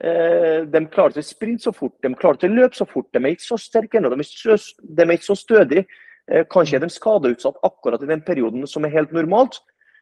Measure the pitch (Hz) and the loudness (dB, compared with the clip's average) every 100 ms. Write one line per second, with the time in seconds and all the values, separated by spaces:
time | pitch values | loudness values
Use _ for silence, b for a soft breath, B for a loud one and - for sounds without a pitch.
0 | - 170 165 170 165 160 156 156 156 - | -4 -2 0 0 0 -2 0 -2 -2 2
1 | 156 135 151 - 226 233 - - 131 _ | 2 0 -12 -10 -8 -4 -6 -6 -8 _
2 | 131 127 175 143 180 226 254 - 196 143 | -6 0 0 2 0 2 2 0 -6 -6
3 | - 120 131 175 - 233 - 226 220 226 | -4 -2 -2 -4 -6 -10 -4 -4 0 0
4 | 143 127 151 - 226 208 - - - 156 | 0 -2 -8 -6 0 0 -2 -20 -6 2
5 | 165 170 - 196 - 220 147 156 190 b | 2 2 -2 -4 2 4 6 2 -2 b
6 | b b - 165 160 185 156 135 165 - | b b -2 -2 2 2 2 0 -4 -4
7 | 220 214 131 120 135 - - _ 127 117 | 0 2 0 -2 -4 -4 -6 _ -4 -4
8 | 139 156 156 160 113 120 143 156 151 156 | -4 -6 -4 -2 -2 -4 -8 -6 -2 -2
9 | 151 165 160 208 262 - _ _ _ _ | -2 -2 0 2 2 -2 _ _ _ _